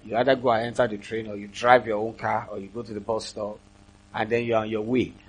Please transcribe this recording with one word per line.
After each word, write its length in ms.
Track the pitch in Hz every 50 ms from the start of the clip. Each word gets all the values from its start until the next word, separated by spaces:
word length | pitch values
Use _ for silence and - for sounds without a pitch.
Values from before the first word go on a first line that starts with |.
| -
you 120 | 107 104
either 180 | 113 127 135 135
go 160 | 127 120 127
and 160 | 113 110 117
enter 220 | 120 113 - 123 117
the 100 | 107 101
train, 300 | 104 - 113 113 110 107
or 80 | 104
you 100 | 101 104
drive 400 | 104 101 - 120 120 123 127 113
your 120 | 113 107 104
own 160 | 110 117 113
car, 340 | - 117 110 110 110 120 -
or 80 | 104 101
you 80 | 98
go 160 | 95 98 117 117
to 100 | 107 110
the 60 | 104
bus 280 | 101 117 113 110 110
stop, 340 | - - 113 107 101 104 - - - - - - - - - - - -
and 160 | 117 113 107
then 160 | 117 117 120
you're 140 | 117 117 110
on 100 | 107 110
your 140 | 110 107 107
way. 300 | 110 123 127 101 - - - -